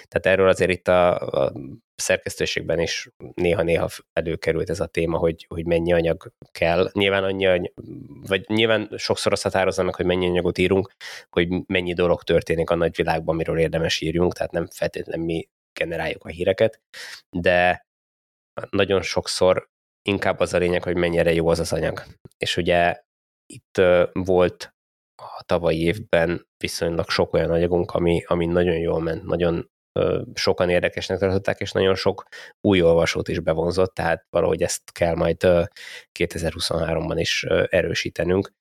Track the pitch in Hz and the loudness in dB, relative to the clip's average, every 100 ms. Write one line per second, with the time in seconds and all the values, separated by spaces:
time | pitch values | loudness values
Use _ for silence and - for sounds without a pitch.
0 | - - 92 95 95 90 87 87 - 90 | -6 -2 2 4 4 4 2 0 2 4
1 | 87 - - 69 67 - 67 - _ - | 4 2 -2 0 0 -2 -12 -16 _ -10
2 | - 92 - - 85 - 78 80 82 - | -2 -2 -2 -6 -4 -4 -4 -2 -2 -6
3 | - _ 73 - 90 85 85 82 80 - | -10 _ -16 -2 0 2 2 0 -2 -8
4 | - - 80 80 - 80 80 82 85 - | -6 -6 -4 -4 -2 -2 -2 -4 -4 -2
5 | 82 82 85 80 - 87 82 85 85 85 | -2 0 -2 -2 -10 -8 -2 0 2 2
6 | 82 78 - - - - 85 87 95 104 | 2 -4 -8 -20 -20 -2 0 2 0 2
7 | 98 98 95 98 95 90 90 - - 90 | 2 2 0 0 2 2 -2 -10 -16 -16
8 | - - - 98 95 107 113 110 107 110 | -16 -18 -4 -4 0 0 2 2 -2 -8
9 | - - - 101 101 95 95 92 92 90 | -4 -2 0 -2 0 0 0 0 -2 -2
10 | 90 92 90 87 87 87 90 95 98 _ | 0 0 2 0 0 0 2 2 0 _
11 | - - - 92 87 90 - 92 87 87 | -18 -18 -4 0 0 -2 0 -2 0 0
12 | 87 85 - 82 - 82 80 85 85 85 | 2 0 2 0 2 0 2 2 0 0
13 | 82 82 82 80 80 80 80 80 80 - | 0 -2 -2 -2 -2 0 0 0 -2 -2
14 | 80 82 87 - 80 85 85 - 87 - | -2 0 0 0 -4 -4 -6 -6 -6 -6
15 | - - 165 82 - _ _ - 82 82 | -8 -6 -4 -4 -6 _ _ -8 -6 -4
16 | - - - 82 196 190 110 - _ - | -6 -8 -12 -2 -2 2 0 0 _ -18
17 | - - _ 90 92 87 90 85 _ _ | -16 -18 _ -2 2 4 4 2 _ _
18 | _ _ _ _ _ - - 98 98 95 | _ _ _ _ _ -16 -4 0 2 2
19 | 85 92 - - 92 90 - _ _ _ | 0 -4 -4 2 2 2 -2 _ _ _
20 | - 98 98 85 87 90 87 87 90 87 | -2 0 0 0 0 2 2 0 -2 0
21 | 87 85 85 82 82 82 - 80 82 - | 2 2 2 2 2 0 0 -2 -4 -6
22 | - - - _ - - 87 87 87 - | -14 -20 -20 _ -4 -2 2 4 2 0
23 | _ _ _ _ _ - _ - 90 87 | _ _ _ _ _ -20 _ 2 6 6
24 | 87 95 92 90 90 - - _ _ _ | 4 -2 0 2 2 0 -14 _ _ _
25 | _ - - - - 87 85 80 85 101 | _ -20 -18 -16 -4 0 0 2 0 -2
26 | - 87 82 87 - _ - - 85 82 | 0 2 2 -2 -8 _ -10 -4 -2 -2
27 | 85 - 87 82 80 82 87 87 85 85 | -2 -2 0 0 2 2 2 0 0 0
28 | 85 85 - 90 85 87 90 82 85 80 | 2 0 0 -2 2 2 2 0 0 -2
29 | 82 80 - 85 87 85 - _ _ 95 | -2 -6 -4 -2 0 -2 -6 _ _ -2
30 | 92 90 - - - 95 90 87 90 - | 0 -2 -6 -4 -2 0 2 2 0 -4
31 | - 92 98 95 101 101 101 98 95 95 | -6 -2 0 0 -2 -4 -4 0 2 2
32 | - 95 - - - _ 104 95 82 165 | 0 -2 -10 -20 -20 _ 2 6 6 4
33 | 165 - - 85 82 80 85 90 92 - | 2 -2 -4 -2 -2 0 0 0 -2 0
34 | 85 82 - 87 85 87 87 - - - | -2 -2 -2 0 0 0 -2 -4 -10 -2
35 | 85 82 85 82 92 87 - - - - | -2 2 0 2 4 4 2 -6 -18 -18
36 | - - 85 - 82 85 - 82 80 82 | -18 -6 -4 -2 -6 -4 -4 -2 -2 -2
37 | 82 82 87 - - 85 - 92 82 - | -2 -2 -2 -4 0 0 2 2 0 -2
38 | - - 85 95 98 _ | -4 -4 0 0 0 _